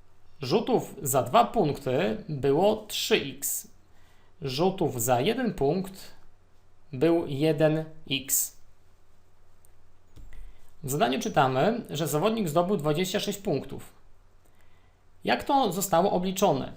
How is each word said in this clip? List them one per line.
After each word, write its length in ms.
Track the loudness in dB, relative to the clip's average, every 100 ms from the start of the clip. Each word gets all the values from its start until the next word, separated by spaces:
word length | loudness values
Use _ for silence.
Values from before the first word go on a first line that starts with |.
| -20 -20 -20 -10
Rzutów 540 | 0 0 2 0 0 -8
za 220 | 0 0
dwa 220 | 4 4 4
punkty 800 | 2 0 0 -2 0 0 -4 -6
było 560 | -2 2 4 4 2 -4
trzy 280 | -4 0 0
x. 520 | 0 -6 -6 -6 -10 -20 -20 -20 -20 -20 -20 -10
Rzutów 600 | -6 0 0 2 -2 0
za 200 | 2 2
jeden 320 | 2 0 -2
punkt 580 | 0 0 0 -4 -10 -16 -16 -16 -18 -20 -20 -20 -20 -10
był 340 | 0 4 4 0
jeden 580 | 0 2 4 4 2 -2 -10 -4
x. 460 | -4 0 -2 -2 -8 -18 -18 -20 -20 -20 -20 -20 -20 -20 -20 -20 -20 -20 -20 -20 -18 -14 -12 -12 -14 -16 -12
W 80 | -4
zadaniu 280 | 0 0 0
czytamy, 600 | 0 2 4 4 2 2 -4
że 180 | -4 -2
zawodnik 420 | 2 2 0 0
zdobył 280 | 2 2 2
dwadzieścia 420 | 0 0 0 -2
sześć 200 | -4 -4
punktów. 640 | -2 -2 -2 -12 -14 -20 -20 -20 -20 -20 -20 -20 -20 -20 -20 _ -20 -8
Jak 200 | -2 0
to 280 | 2 2 2
zostało 400 | 0 2 4 4
obliczone? 640 | 2 -2 2 2 2 -2